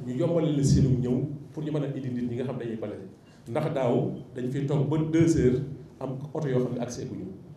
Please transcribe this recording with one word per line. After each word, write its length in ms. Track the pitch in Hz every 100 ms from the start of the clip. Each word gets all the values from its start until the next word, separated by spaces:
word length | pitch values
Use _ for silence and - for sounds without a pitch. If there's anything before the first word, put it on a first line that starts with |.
| 123
ñu 80 | 127
yombal 260 | 170 170 151
leen 140 | 143
seenu 340 | - - 131 123
ñëw 300 | 123 127 - - -
pour 100 | 156
ñu 80 | 151
mën 120 | 151
a 20 | 135
indi 220 | 131 131
nit 180 | 123 120
ñi 40 | 120
nga 80 |
xam 140 | 127 120
dañuy 180 | 117 110
bale. 200 | 104 98 95 - - - -
Ndax 240 | 147 151
daaw 380 | 135 123 123 - - -
dañ 160 | 123 127
fiy 160 | 139 135
toog 220 | 135 -
ba 80 | 156 156
deux 240 | 165 165 143
heures 220 | 123 - - - - -
am 180 | 131 131 147
oto 160 | 156 147
yoo 100 | 127
xam 100 | 120
ne 60 | 120
accès 240 | 120 127 110
guñu, 200 | 98 92 - -